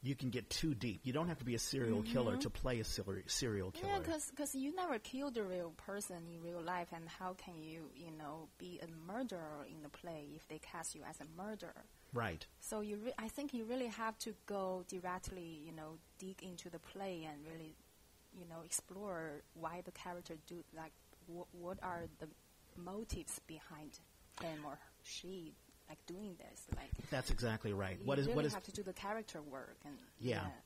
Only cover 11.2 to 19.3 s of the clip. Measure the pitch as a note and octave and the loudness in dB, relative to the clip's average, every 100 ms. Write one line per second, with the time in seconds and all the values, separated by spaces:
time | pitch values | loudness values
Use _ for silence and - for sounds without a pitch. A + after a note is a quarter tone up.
11.2 | C#3+ E3 G3+ G#3+ E3+ - - - - A#2 | -8 -6 -4 -4 -6 -10 -14 -18 -2 2
12.2 | A2+ E2 - - - A3 G#3 G#3 A3 - | 2 2 -6 -10 -2 0 0 0 0 0
13.2 | A3 - C#4+ A#3+ A3 B3+ A#3+ G#3 A3+ A3 | -2 0 0 0 2 2 2 2 0 0
14.2 | - G#3+ - G3+ F#3+ F#3 F3+ F#3+ F3+ F3+ | -4 -4 -2 2 2 0 -2 -2 0 0
15.2 | - F#3+ E3+ D#3+ D3+ E3 D#3 D#3+ - - | -2 -6 -6 -6 -8 -6 -8 -10 -16 -8
16.2 | F#3+ F#3+ F#3 F3 F3+ E3 - F#3+ G3 F3 | -8 -6 -8 -8 -6 -8 -8 -4 -2 -2
17.2 | D#3 D3 D3+ E3 D#3 D#3 - - - - | -4 -6 -8 -8 -10 -12 -20 -20 -20 -20
18.2 | - F#3 E3+ E3 E3 - - F#3 G#3 E3+ | -18 -14 -8 -8 -2 -2 -2 -6 -4 -2
19.2 | D#3+ | -2